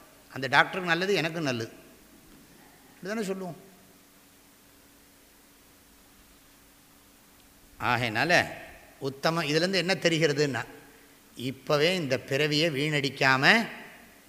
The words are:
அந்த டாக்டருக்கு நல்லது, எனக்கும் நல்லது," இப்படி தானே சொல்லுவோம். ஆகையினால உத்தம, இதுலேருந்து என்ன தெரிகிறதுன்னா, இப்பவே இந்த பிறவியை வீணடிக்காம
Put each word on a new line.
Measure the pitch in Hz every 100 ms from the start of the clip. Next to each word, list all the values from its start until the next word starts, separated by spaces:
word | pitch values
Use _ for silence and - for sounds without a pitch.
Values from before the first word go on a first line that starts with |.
| - - -
அந்த | 127 131
டாக்டருக்கு | 143 151 180 180
நல்லது, | 165 190
எனக்கும் | 185 160 165
நல்லது," | 147 120 113 - - - - - - - - - - - - -
இப்படி | 180
தானே | 226 190
சொல்லுவோம். | 190 180 156 - - - - - - - - - - - - - - - - - - - - - - - - - - - - - - - - - - - - - - - - - -
ஆகையினால | 110 120 120 107 151 160 98 - - - - -
உத்தம, | 135 131 165 165
இதுலேருந்து | 147 156 180 190
என்ன | 170
தெரிகிறதுன்னா, | 185 170 160 156 143 143 117 - - - - - - - -
இப்பவே | 123 127 - 147 160 185
இந்த | 139 123
பிறவியை | - 135 151 147 160
வீணடிக்காம | 135 151 147 139 - 135 131 151 226 - - - - - -